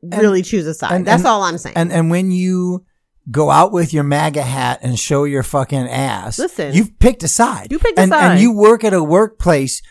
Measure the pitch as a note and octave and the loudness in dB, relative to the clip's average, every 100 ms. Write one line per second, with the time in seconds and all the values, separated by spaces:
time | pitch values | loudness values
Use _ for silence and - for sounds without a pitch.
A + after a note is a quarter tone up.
0 | F3 F#3 G#3+ F#3+ F3+ G#3+ D#3+ D#3 - F3+ | -8 0 2 2 -2 -4 -4 -6 -4 -2
1 | F3+ G#3 A#3+ G#3+ F3+ E3+ - E3+ E3+ E3 | 0 2 2 0 0 -6 -6 -4 -2 0
2 | E3 F3 F#3+ F3+ F#3 F3+ F3+ F3+ - _ | 0 0 -2 -2 -2 -2 -4 -6 -10 _
3 | _ _ - B2 D3 D3 F#3 F3+ D#3+ D3+ | _ _ -6 -2 2 4 2 2 -2 -2
4 | C#3+ C#3+ D#3 D3 B2+ C3+ B2 B2 B2 A#2+ | 0 0 -2 -2 -6 -4 -4 -4 -4 -6
5 | - C#3+ C#3+ C#3 B2 C#3+ C3 C#3 B2 B2+ | -2 0 0 -2 -2 -2 -2 -4 -4 -4
6 | C3+ G2+ G2+ - E4+ - D3 D3+ G#3+ - | -4 -6 -8 -6 -6 -6 -2 0 0 2
7 | A#3+ - D#3+ - A#3+ A3+ - D4+ A#4 D#4+ | 2 2 -2 0 0 -2 -8 -2 0 2
8 | F#3 - F3+ F3+ A#3 G#3 G#3+ A3+ A3 F#3+ | 2 4 4 4 4 6 6 6 2 0
9 | D3+ F3+ G#3+ - E3+ D3 C3+ - - | 2 2 2 0 0 0 0 -8 -14